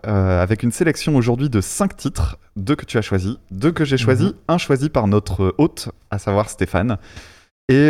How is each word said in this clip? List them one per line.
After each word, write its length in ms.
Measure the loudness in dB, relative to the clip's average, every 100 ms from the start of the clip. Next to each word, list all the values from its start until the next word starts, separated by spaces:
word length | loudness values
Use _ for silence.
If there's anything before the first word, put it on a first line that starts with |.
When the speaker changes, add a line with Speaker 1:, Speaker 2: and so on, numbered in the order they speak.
| -2
Speaker 1:
euh, 360 | 0 2 2
avec 200 | 0 0
une 100 | -2
sélection 440 | 0 -2 0 0 2
aujourd'hui 320 | 2 0 0
de 140 | -2
cinq 340 | -2 -2 -4 -4
titres, 400 | -8 -4 -4 -6 _ -10
deux 180 | -4 -4
que 80 |
tu 140 | -2 -4
as 40 |
choisis, 340 | 0 -2 -2 -6 -10
deux 200 | -2 -2
que 140 | 0 0
j'ai 100 | 0
choisis, 300 | 2 2 2
Speaker 2:
Mhm. 20 | -2 -2
Speaker 1:
un 100 | -2
choisi 320 | 0 0 0
par 160 | 0 2
notre 480 | 2 0 -2 0 2
hôte, 320 | 0 0 -14 -14 -10
à 80 | -6
savoir 320 | -2 0 0
Stéphane. 480 | -2 -2 0 -2 -4 -8 -20 -20 -20 _ _ 2
Et, 40 | 4 6